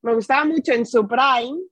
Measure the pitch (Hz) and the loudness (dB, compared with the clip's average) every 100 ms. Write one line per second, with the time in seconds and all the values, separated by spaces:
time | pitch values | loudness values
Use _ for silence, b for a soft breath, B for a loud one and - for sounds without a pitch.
0 | 233 226 202 269 302 320 - 240 233 247 | 0 -2 0 0 2 -2 0 -2 0 0
1 | 202 240 269 247 240 311 370 | 0 2 2 0 -2 -10 -14